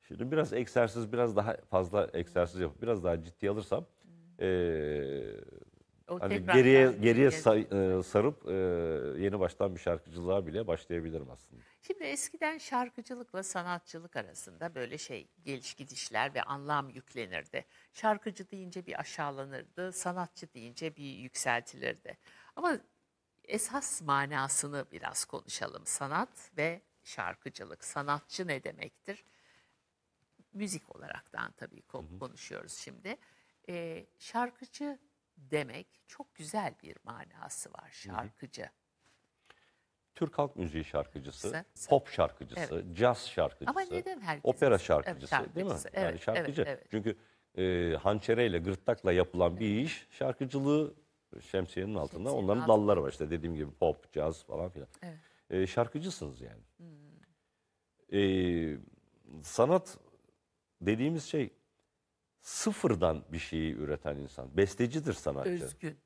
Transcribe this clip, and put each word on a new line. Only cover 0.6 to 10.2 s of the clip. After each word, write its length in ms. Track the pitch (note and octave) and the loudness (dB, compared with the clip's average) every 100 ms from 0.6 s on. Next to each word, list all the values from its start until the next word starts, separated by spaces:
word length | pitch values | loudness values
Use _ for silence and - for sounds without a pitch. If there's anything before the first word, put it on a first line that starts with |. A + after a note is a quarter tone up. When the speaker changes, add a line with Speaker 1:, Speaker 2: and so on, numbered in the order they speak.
| B2+ B2+ A#2 A2+ A2 | 2 4 4 2 -2
Speaker 1:
biraz 240 | A#2+ A#2+ G2+ | 2 4 4
daha 200 | G#2 - - | 2 -4 2
fazla 380 | F#2 F2+ G2+ F#2 | 2 4 2 2
egzersiz 480 | E2+ E2+ F2+ F2 F#2 | -2 0 2 2 0
yapıp 220 | E2+ - | -4 -2
biraz 220 | A2+ G#2+ | -2 0
daha 180 | F2 E2+ | 2 0
ciddiye 280 | D#2+ - G2 | -4 -2 0
alırsam, 340 | G#2 G2 G2 E3+ _ | 0 0 -2 -2 _
Speaker 2:
Hmm. 440 | - - - - F#2+ | -20 -20 -20 -2 2
Speaker 1:
eee, 920 | F#2 F2 D#2 D2+ D2 C#2 C#2 G#1 G#1 - - - _ _ _ - | 2 2 0 0 -2 -2 -4 -6 -10 -14 -20 -20 _ _ _ -10
Speaker 2:
O 120 | F3 | -4
Speaker 1:
hani 180 | - G3+ | 0 0
Speaker 2:
tekrar 160 | F#2+ | 8
Speaker 1:
geriye, 260 | C3 B2+ C3+ | 10 12 12
Speaker 2:
biraz 120 | C3 | 10
Speaker 1:
geriye 180 | G#2+ A2 | 8 6
Speaker 2:
geriye 180 | A#2 C3+ | 8 6
Speaker 1:
say-, 400 | D#3+ A#2+ G#2+ - | 8 6 6 4
Speaker 2:
dönüyor. 260 | G2 F#2+ F#2 | 2 4 2
Speaker 1:
eee, 60 | |
sarıp, 420 | F#2 G#2 B2 D3 - | 4 4 4 0 -4
eee, 760 | F#2+ F#2 F2 E2 D#2 C2+ C#2 | 0 2 2 0 -2 -2 -2
yeni 160 | G2 G2+ | 0 2
baştan 340 | F2+ - G2+ | 0 2 -2
bir 60 | F2 | 0
şarkıcılığa 640 | - E2+ - E2+ | -2 -2 -4 -6